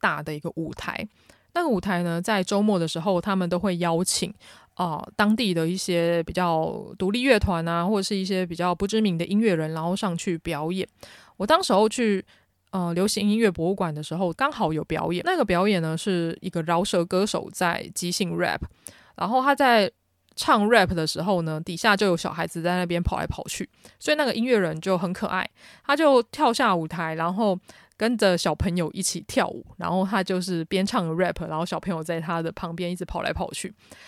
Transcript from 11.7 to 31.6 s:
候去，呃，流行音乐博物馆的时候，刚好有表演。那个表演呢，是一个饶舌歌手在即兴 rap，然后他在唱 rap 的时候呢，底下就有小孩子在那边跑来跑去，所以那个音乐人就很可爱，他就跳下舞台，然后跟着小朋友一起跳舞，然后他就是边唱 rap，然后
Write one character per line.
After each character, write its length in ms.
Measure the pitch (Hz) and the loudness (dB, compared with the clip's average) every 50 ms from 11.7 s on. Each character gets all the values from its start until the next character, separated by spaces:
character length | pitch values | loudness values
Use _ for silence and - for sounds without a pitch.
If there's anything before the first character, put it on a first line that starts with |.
| 220 | 4
候 160 | 190 214 220 | 4 4 4
去， 360 | - - 240 220 202 185 - - _ _ _ _ _ _ _ _ | 2 2 2 2 2 0 -2 -6 _ _ _ _ _ _ _ _
呃， 220 | - 190 180 170 170 | -6 -4 -2 -2 0
流 160 | 175 190 208 | 0 0 0
行 200 | - 208 202 208 | 0 0 2 2
音 100 | 208 220 | 2 4
乐 120 | 233 208 | 4 2
博 180 | 170 - 160 175 | 2 2 0 0
物 60 | 196 | 0
馆 180 | 190 196 170 151 | 0 -2 -4 -4
的 100 | 151 151 | -6 -8
时 120 | - 156 | -6 -4
候， 160 | 170 196 175 160 | -2 -2 -2 0
刚 180 | - 262 285 302 | 0 -2 -2 0
好 200 | 233 214 156 160 | 0 0 0 0
有 120 | 151 - | -2 -2
表 260 | - 156 160 165 165 | -2 -2 -2 -2 -2
演。 120 | 175 180 - | -2 -2 0
那 120 | 339 370 | 0 0
个 80 | 339 254 | 0 2
表 220 | 202 180 175 185 | 2 2 2 2
演 140 | 208 208 180 | 2 2 2
呢， 160 | 165 160 160 | 0 -2 -2
是 400 | 160 - 208 190 175 170 165 165 - - | -2 -2 -2 0 0 0 -2 -4 -6 -8
一 80 | - | -6
个 120 | - 175 160 | -4 -4 0
饶 220 | 165 170 170 175 | 2 2 2 2
舌 180 | - - 185 170 | 2 2 0 0
歌 220 | 180 - 185 196 | 2 2 0 2
手 220 | 214 - - - - | 2 0 -4 -6 -6
在 400 | - - 185 175 165 - - - - | -6 -2 -2 -2 -2 -4 -6 -10 -8
即 160 | - 180 175 | -6 -4 -4
兴 260 | 180 - 202 170 165 | -2 -2 -2 -2 -2
rap， 240 | 170 175 - 76 - - - - _ _ - - - - - _ | -2 -2 -2 -2 -4 -6 -10 -12 _ _ -20 -20 -20 -20 -20 _
然 120 | - - 190 | -6 -4 0
后 140 | 233 254 254 | 0 2 2
他 100 | 277 277 | 2 2
在 380 | 269 294 262 240 220 202 - - _ _ _ _ _ _ _ _ | 4 4 4 6 4 4 2 -2 _ _ _ _ _ _ _ _
唱 320 | - - - 294 226 202 214 | -4 2 4 4 4 6 6
rap 260 | 240 226 190 - 190 | 6 6 6 4 2
的 120 | 170 160 | 0 -2
时 160 | 151 - 160 160 | -2 -2 -4 -2
候 200 | 196 202 175 165 | 0 0 0 0
呢， 160 | 160 156 156 | -2 -4 -6
底 140 | 165 - 175 | -6 -6 -6
下 220 | 165 - 233 202 | 0 2 4 4
就 100 | 196 214 | 4 4
有 100 | 196 175 | 2 2
小 140 | 165 - - | 2 0 -4
孩 160 | - 165 165 | -4 -4 -6
子 160 | 160 - 170 165 | -6 -6 -4 -2
在 140 | 175 180 | 0 0
那 100 | 180 180 | 0 0
边 160 | 175 175 170 175 | 0 -2 0 0
跑 160 | - - - | 0 -2 -2
来 80 | 165 | -4
跑 160 | - - - - - | -4 -6 -8 -8 -8
去， 200 | - - 190 - _ _ - - - _ | -8 -8 -8 -10 _ _ -20 -20 -20 _
所 140 | - - 302 | -2 0 0
以 20 | |
那 80 | 302 294 | 2 0
个 80 | 247 - | 0 0
音 100 | - 226 | 0 2
乐 120 | 254 247 | 2 4
人 220 | 214 190 165 156 160 | 4 2 0 -2 -4
就 160 | 160 190 190 | -2 0 0
很 160 | 175 180 180 185 | 0 0 -2 -4
可 140 | - - | -4 -4
爱， 220 | - - 185 - - - _ - - - - _ | -4 -2 -4 -4 -6 -10 _ -20 -20 -20 -10 _
他 140 | - 277 | 0 2
就 260 | 302 320 294 277 247 233 | 4 6 6 6 6 4
跳 280 | - - - 302 262 226 | 2 0 0 2 2 4
下 240 | - 269 226 190 | 4 2 2 2
舞 100 | 170 160 | 2 0
台， 280 | 156 - 165 170 160 160 | -4 -6 -6 -6 -4 -4
然 200 | 160 165 170 185 | -2 -2 -2 0
后 240 | 196 233 208 185 185 - - - - - _ _ | 2 2 2 2 0 -4 -10 -20 -20 -20 _ _
跟 200 | - 214 226 247 | -2 -2 0 2
着 200 | 214 - 196 180 170 | 4 4 4 4 4
小 160 | - 185 151 | 2 0 0
朋 220 | - - 202 170 | 2 0 0 2
友 120 | 180 170 151 - | 0 -2 -2 -4
一 100 | - 190 | -4 -4
起 220 | - - 180 - | -4 -4 -6 -8
跳 220 | - - 262 - - | -4 0 0 0 0
舞， 160 | - - - - - - | -2 -8 -14 -16 -12 -8
然 120 | 175 170 | -4 -2
后 160 | 170 185 190 | 0 0 0
他 160 | 190 202 196 185 | 0 0 -2 0
就 180 | - 190 180 | 0 -2 -2
是 220 | 175 185 180 165 165 | -2 -2 -4 -4 -4
边 180 | - - 185 190 | -2 0 0 0
唱 260 | 202 - 247 180 165 160 | 0 0 -2 -2 -2 0
rap， 320 | 165 185 175 175 - 175 - | 0 0 -2 -2 -4 -8 -6
然 100 | 156 | -4
后 60 | 156 | -4